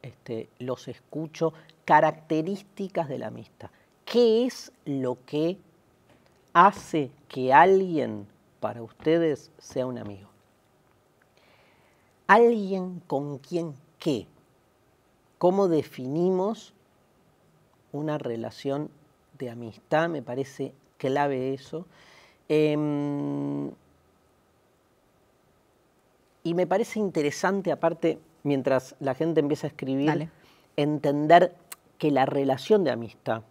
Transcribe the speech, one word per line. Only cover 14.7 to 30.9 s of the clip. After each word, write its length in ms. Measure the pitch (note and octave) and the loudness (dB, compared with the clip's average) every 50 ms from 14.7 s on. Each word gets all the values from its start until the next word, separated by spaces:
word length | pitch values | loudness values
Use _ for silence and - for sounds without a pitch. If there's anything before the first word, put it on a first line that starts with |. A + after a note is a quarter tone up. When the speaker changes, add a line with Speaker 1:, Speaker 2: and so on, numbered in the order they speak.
| _ _ _ _ _ _ _ _ _ _ _ _ _ _ | _ _ _ _ _ _ _ _ _ _ _ _ _ _
Speaker 1:
¿Cómo 280 | - F3+ F#3 G3 G3+ F#3 | 0 2 2 4 2 2
definimos 1040 | E3 D3+ C3 - - - B2+ B2+ C#3 D#3+ F3 F#3 F#3+ F#3 F#3 G3+ A3+ - - - _ _ _ _ _ _ _ _ _ _ _ _ _ _ _ _ _ _ _ _ _ _ _ _ | 2 0 -2 -4 -10 -12 -8 -6 -2 0 0 0 0 0 0 -2 -4 -6 -12 -20 _ _ _ _ _ _ _ _ _ _ _ _ _ _ _ _ _ _ _ _ _ _ _ _
una 280 | - C#3+ D3+ D#3 D3+ D3 | -10 -8 -6 -4 -6 -6
relación 720 | C#3+ C3 A#2 A2+ A2+ A#2 - - - C#3 C3+ C#3+ D3+ D#3 - _ _ _ _ _ _ _ _ - | -6 -6 -8 -6 -8 -10 -12 -8 -6 -6 -4 -4 -6 -8 -12 _ _ _ _ _ _ _ _ -12
de 100 | C#3 B2 | -12 -12
amistad? 600 | A#2 A#2+ A#2+ A2+ G#2 - _ _ - D3+ E3 E3+ | -10 -12 -14 -14 -16 -18 _ _ 0 0 0 0
Me 120 | E3+ D3 | -4 -8
parece 520 | A#2 - B2 C3 C#3 C3+ - - C3+ C3 - _ _ _ _ _ | -8 -8 -6 -6 -6 -8 -6 -10 -10 -10 -10 _ _ _ _ _
clave 580 | - C3+ C3+ C#3+ C#3+ C#3+ C#3 B2+ B2+ C3 C3+ | -4 -2 0 0 0 0 0 -2 -4 -6 -6
eso. 320 | C3+ - - - D#3 F#3 _ _ _ - - - - _ _ _ _ _ _ | -8 -10 -14 -14 -14 -14 _ _ _ -20 -20 -20 -20 _ _ _ _ _ _
Em, 1200 | D3+ D3+ D3+ D3+ D3+ D3+ D3+ D3+ D3 C#3+ C#3+ D3 C#3+ C#3+ C#3+ C#3+ C#3+ C#3+ C#3+ C#3+ C#3+ C#3+ C#3+ C#3+ - _ _ _ _ _ _ _ _ _ _ _ _ _ _ _ _ _ _ _ _ _ _ _ _ _ _ _ _ _ _ _ _ _ _ _ _ _ _ _ _ _ _ _ _ _ _ _ _ _ _ _ _ _ _ | 2 2 2 2 2 0 0 -2 -2 -2 -2 -4 -4 -4 -4 -4 -6 -4 -6 -6 -6 -6 -8 -8 -10 _ _ _ _ _ _ _ _ _ _ _ _ _ _ _ _ _ _ _ _ _ _ _ _ _ _ _ _ _ _ _ _ _ _ _ _ _ _ _ _ _ _ _ _ _ _ _ _ _ _ _ _ _ _
y 100 | E3 E3+ | -4 0
me 140 | F3 F#3 D#3+ | 0 0 0
parece 320 | F3+ G3 A#3 - - A3 | 0 -2 -2 -2 -4 -4
interesante, 720 | G#3+ F#3+ D#3 E3+ D3 D3 C#3 - - F3+ G3 G3+ F#3+ F#3+ | -4 -2 -2 -2 -2 -2 -2 -2 -2 -2 -2 -2 -2 -4
aparte, 480 | D3 - - E3+ E3 D#3+ - E3 D#3 D3+ - _ _ _ _ | -4 0 0 -2 -2 0 -2 -2 -2 -2 -10 _ _ _ _
mientras 520 | C#3+ C#3+ C3+ C3 C#3 C3 B2+ B2+ - - _ | -2 -2 0 0 0 0 0 0 -4 -16 _
la 160 | D3+ C3+ B2+ | -6 -6 -4
gente 240 | - D#3+ E3 E3 D#3+ | -2 -2 0 0 0
empieza 260 | D3 C#3+ D3+ C#3+ - | 0 0 -2 -4 -6
a 40 | D3 | -10
escribir, 360 | - - - C3 C3+ C3+ C#3 D#3 | -10 -8 -6 -4 -2 0 0 0
Speaker 2:
Dale. 220 | D3+ C#3+ D3+ E3 _ _ _ _ _ _ _ _ _ - | 0 -2 -4 -8 _ _ _ _ _ _ _ _ _ -2
Speaker 1:
entender 760 | D3 D3 | -2 -2